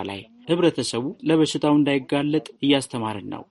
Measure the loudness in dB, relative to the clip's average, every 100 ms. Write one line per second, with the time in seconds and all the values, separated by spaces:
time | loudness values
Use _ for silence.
0 | -6 -10 -14 _ -4 2 2 2 -2 -4
1 | -6 -4 0 2 2 0 2 4 4 0
2 | -2 -2 0 -2 -4 -4 2 2 0 -6
3 | -6 -8 -10 -12 -10